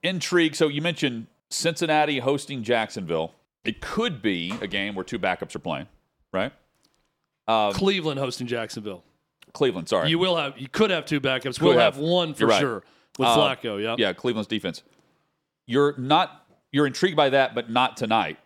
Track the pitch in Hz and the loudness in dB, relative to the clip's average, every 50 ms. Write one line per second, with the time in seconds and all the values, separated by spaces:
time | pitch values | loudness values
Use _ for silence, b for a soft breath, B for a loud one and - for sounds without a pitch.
0 | - 170 185 180 147 - - 180 165 160 151 - 165 151 143 147 156 175 170 - | -2 -2 -4 -2 -4 0 2 4 4 4 4 2 0 2 2 -2 -4 -4 -4 -2
1 | - 139 120 117 113 - _ _ _ _ - - - 165 165 - 175 160 156 151 | -2 -2 -2 -4 -10 -14 _ _ _ _ -8 -4 -2 -2 -2 -2 0 2 2 2
2 | 151 151 147 135 120 135 143 147 143 - 143 131 113 107 123 113 110 107 - 110 | 4 2 0 0 0 0 0 0 -2 -8 -10 -8 -2 0 0 0 0 -2 -6 -10
3 | 95 80 85 80 80 85 _ _ _ _ _ _ _ - 110 - - - - - | -6 -4 -2 -2 -2 -4 _ _ _ _ _ _ _ -8 -8 -8 -8 -8 -4 -2
4 | 226 240 175 117 - 110 95 87 82 87 98 117 110 101 90 101 98 101 101 95 | -2 -2 -4 -2 -2 -2 -2 0 -2 -6 -6 -8 -8 -6 -4 -4 -4 -4 -6 -8
5 | 92 - - 110 87 95 90 - - - - 85 - 82 76 69 73 - _ _ | -8 -8 -6 -4 -2 -2 -2 -2 -6 -10 -10 -10 -8 -6 -6 -6 -8 -12 _ _
6 | _ _ _ _ _ _ - 92 98 131 - _ _ _ _ _ _ _ _ _ | _ _ _ _ _ _ -4 -4 -4 -4 -6 _ _ _ _ _ _ _ _ _
7 | _ _ _ _ _ _ _ _ _ - 113 110 107 104 101 - 190 196 196 190 | _ _ _ _ _ _ _ _ _ 0 2 2 2 2 0 2 2 2 2 2
8 | 160 160 143 135 135 127 123 - 127 120 120 117 113 107 - 117 107 104 95 90 | -2 -2 -2 -2 -4 -4 -4 -6 -6 -4 -4 -4 -4 -6 -10 -10 -10 -10 -12 -12
9 | _ _ _ _ _ _ _ _ - _ _ - 151 135 - 175 82 - 110 101 | _ _ _ _ _ _ _ _ -20 _ _ 0 0 0 0 -2 -4 0 0 0
10 | 160 156 160 165 180 185 175 165 147 139 143 - 131 135 - - 220 214 185 165 | 2 2 0 0 2 0 0 0 -2 -4 -8 -10 -16 -12 -2 0 0 2 2 -2
11 | 143 - 156 147 131 135 131 131 - 139 - - 156 170 139 123 117 107 - 135 | -2 -2 -4 -2 0 0 -2 0 -2 -6 -6 2 4 4 6 6 6 4 2 0
12 | 147 165 175 180 175 165 147 - 110 113 113 98 147 135 117 101 b b b b | 0 2 2 2 0 0 -2 0 4 4 4 4 4 0 -2 -6 b b b b
13 | b b b - 127 117 117 113 107 - 131 - - 120 104 101 104 113 113 120 | b b b 0 2 4 6 6 4 4 2 -2 -6 -6 -4 -4 -4 -4 0 0
14 | 113 98 90 - - 123 120 110 104 - 110 107 - 92 82 - - _ _ _ | 0 0 0 -2 -2 -2 -2 -2 -4 -4 -4 -4 -4 -4 -8 -8 -14 _ _ _
15 | _ _ _ _ _ _ _ _ _ _ _ _ _ - 117 135 143 143 143 135 | _ _ _ _ _ _ _ _ _ _ _ _ _ -2 0 2 2 2 0 -2
16 | 127 131 151 160 185 - - - _ _ _ _ _ _ - 135 147 143 - - | -2 2 2 2 2 0 -6 -18 _ _ _ _ _ _ 0 0 0 2 0 0
17 | - 190 165 147 147 139 131 139 135 127 - 127 117 117 113 123 127 127 - - | 0 0 4 4 2 4 6 4 2 2 0 -6 -6 -2 0 2 2 0 0 -4
18 | 127 110 110 113 95 78 80 - _ | -2 0 2 2 2 0 -4 -10 _